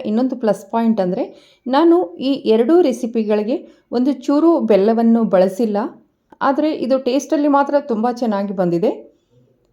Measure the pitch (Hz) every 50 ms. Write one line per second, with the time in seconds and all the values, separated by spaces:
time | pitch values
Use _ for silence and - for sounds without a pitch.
0 | - 214 214 226 254 254 262 240 - - 196 - - - - 226 233 226 220 220
1 | 190 180 185 226 330 392 - - _ _ _ _ _ 240 254 285 339 339 330 349
2 | 370 - - - 247 262 277 - - 208 220 220 240 233 330 359 359 269 226 233
3 | 247 226 - 226 220 208 214 202 - 208 269 349 - - - _ _ _ - 240
4 | 247 285 277 247 - - 285 294 320 330 339 285 226 220 220 196 190 220 226 226
5 | 233 233 226 233 226 - 202 185 185 190 185 - 240 220 202 202 226 349 - -
6 | _ _ _ _ _ _ - _ - 269 277 294 302 311 302 - - 233 262 262
7 | 262 247 247 285 277 - 311 294 294 294 277 277 285 285 285 285 285 285 233 208
8 | 220 247 240 240 262 226 208 196 202 202 196 185 185 175 170 170 190 262 - -
9 | - - _ _ _ _ _ _ _ _ _ _ _ _